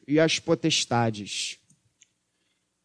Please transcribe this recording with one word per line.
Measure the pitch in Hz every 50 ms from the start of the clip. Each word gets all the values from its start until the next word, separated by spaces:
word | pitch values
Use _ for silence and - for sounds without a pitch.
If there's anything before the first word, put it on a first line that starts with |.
| _
e | - 147
as | 156 165 160 - -
potestades. | - 165 165 156 - 160 151 - - - 123 117 117 113 107 104 101 92 - - - - - - _ _ _ _ _ _ _ _ _ _ _ _ _ _ _ _ _ _ _ _ _ _ _ _